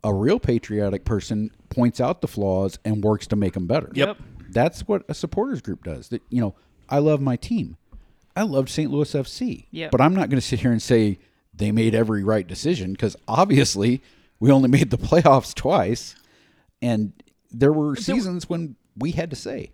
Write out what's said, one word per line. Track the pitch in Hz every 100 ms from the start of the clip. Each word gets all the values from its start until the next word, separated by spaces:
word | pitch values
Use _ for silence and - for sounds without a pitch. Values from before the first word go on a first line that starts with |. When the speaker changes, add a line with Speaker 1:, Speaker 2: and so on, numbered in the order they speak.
Speaker 1:
a | 107
real | 98 117 220
patriotic | - 117 - 107 101 95
person | - 110 - 107 107 _ _
points | - 120 -
out | 127 180
the | -
flaws | - 98 95 98 -
and | 107 107
works | 104 104 -
to | 104
make | 95 92
'em | 87
better. | 143 -
Speaker 2:
Yep. | 127 139
Speaker 3:
Yep. | 208 - - -
Speaker 1:
That's | 101 147 - -
what | 202 -
a |
supporters | 156 - - 254 185
group | - 90
does. | - 76 110
That, | 117 _
you | 123
know, | 107 - _ _ -
I | 139
love | 151 147
my | 135 120
team. | - 233 113 82 _ - _ _ _ -
I |
loved | 214 139 131
Saint | - 151
Louis | 143 147
F | 147 131
C. | - 247 - -
Speaker 3:
Yep. | 160 165
Speaker 1:
But | 123
I'm | 147
not | 190 165
gonna | 135
sit | - 117
here | 123
and | 113
say | - 120 107 92 _ _ _
they | 87 104
made | 107 113
every | 110 110 107
right | 98 107 90
decision, | 95 151 170 92 98
'cause | 110 - -
obviously | 117 196 143 123 98 110 127 _ _ _ _
we | 120
only | 135 131
made | 135 107
the | 120
playoffs | - 165 156 135 -
twice, | - 135 180 95 120 - - _ _ _ _ _ _
and | 240 113 107 - - _ _
there | 120 139
were | 156
Speaker 2:
There | 147
were | 131
Speaker 1:
seasons | - 240 190 180 -
when | 170 160 113 _ -
we | 139
had | 175 165
to | 139
say | - 92 92